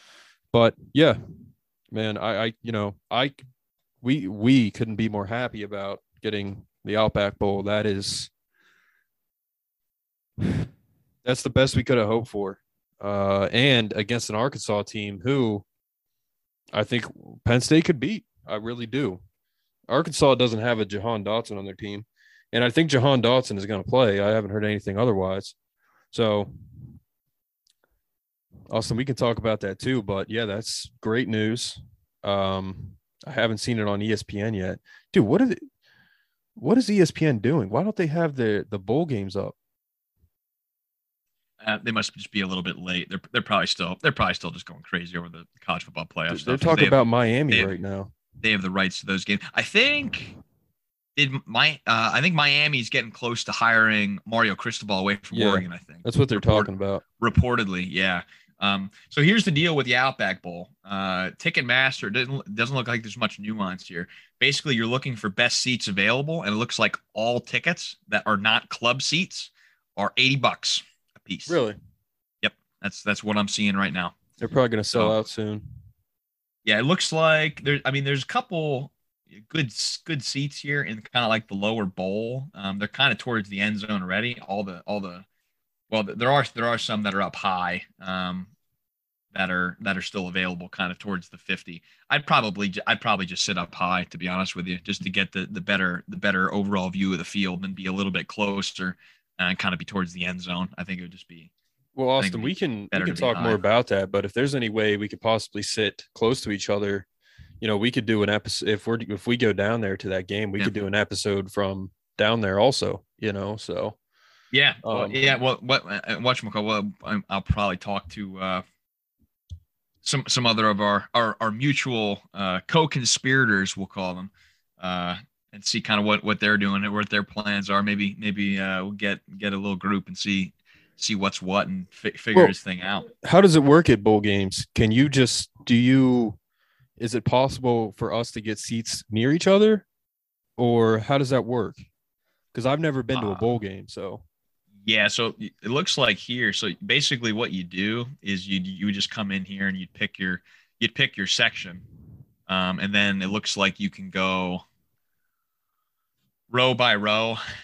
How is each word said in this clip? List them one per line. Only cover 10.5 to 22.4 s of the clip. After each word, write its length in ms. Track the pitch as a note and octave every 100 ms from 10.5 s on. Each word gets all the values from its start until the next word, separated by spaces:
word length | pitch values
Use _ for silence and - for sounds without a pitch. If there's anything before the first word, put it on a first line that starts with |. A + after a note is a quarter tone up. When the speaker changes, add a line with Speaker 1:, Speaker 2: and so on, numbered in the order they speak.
| - - - _ _ _ _
Speaker 1:
that's 180 | B2 C3
the 80 | C3+
best 260 | B2+ C3 -
we 80 |
could 140 | A#2 B2
have 80 | G#2
hoped 220 | A2+ A#2
for. 300 | G#2 G2 G2 _ _ _ _
Uh, 420 | G2+ G2+ G2 G2 G2
and 400 | A2+ C#3 B2 G#2+
against 360 | G#2 G#2 A#2 -
an 60 | G#2+
Arkansas 460 | B2+ A2 - G#2
team 380 | G#2 A2 G#2 G2
who 420 | G#2 C#3 A2+ G#2 - _ _ _ _ _ _ _ _ _ _
I 120 | -
think 200 | G#2+ A#2+ - - - -
Penn 160 | - B2
State 240 | - D#3
could 160 | E3 D3
beat. 240 | C3+ A3 - _ -
I 100 | G#2
really 300 | A2 A#2+ A2+
do. 340 | B2+ B2 F#2 - _ _ _ _ _ -
Arkansas 480 | C3 E3 C#3+ C#3+ B2
doesn't 240 | B2 A2
have 180 | A#2+ A2+
a 40 |
Jahan 400 | G2 G2+ A2+ A2
Dotson 340 | G2+ A2+ A2+ G2+
on 60 |
their 100 | G2
team, 300 | F#2+ G2+ G2+ A2 _ _ _